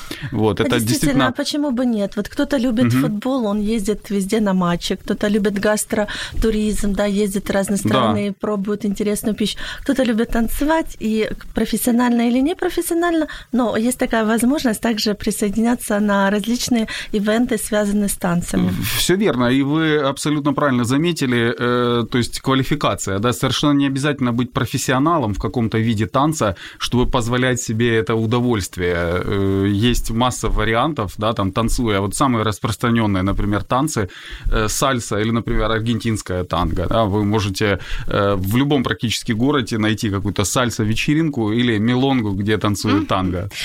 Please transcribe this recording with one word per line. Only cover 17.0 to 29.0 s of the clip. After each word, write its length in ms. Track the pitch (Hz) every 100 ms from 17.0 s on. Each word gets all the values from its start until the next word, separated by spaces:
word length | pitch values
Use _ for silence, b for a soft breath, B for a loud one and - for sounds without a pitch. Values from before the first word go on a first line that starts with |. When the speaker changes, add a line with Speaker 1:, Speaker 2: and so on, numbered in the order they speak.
| B
Speaker 2:
ивенты, 440 | 220 208 220 240 220
связанные 500 | - 214 208 208 202
с 80 | -
танцами. 540 | 185 175 170 185 180 185 110 -
Speaker 1:
Всё 180 | - 170
верно, 340 | 208 123 120
и 120 | 135
вы 460 | 139 156 160 151 139
абсолютно 440 | 139 156 151 143
правильно 300 | 139 147 123
заметили, 720 | 117 139 170 160 135 120 117 123
э, 440 | 123 123 120 120 113
то 80 | 127
есть 220 | 113 -
квалификация, 800 | - 131 131 147 131 101 - 98
да, 140 | 120
совершенно 460 | 120 135 131 151 143
не 80 | 139
обязательно 460 | 135 147 139 123
быть 200 | 117 120
профессионалом 800 | 131 117 135 - 131 151 170 113
в 60 | 98
каком-то 400 | 113 127 113 113
виде 280 | 113 104 110
танца, 480 | 135 147 156 107 98 B B
чтобы 280 | - 123 120
позволять 500 | 131 113 123 127 123
себе 400 | - 110 120 113
это 120 | 110
удовольствие. 800 | 113 113 120 123 113 92 - 87
Э, 720 | 85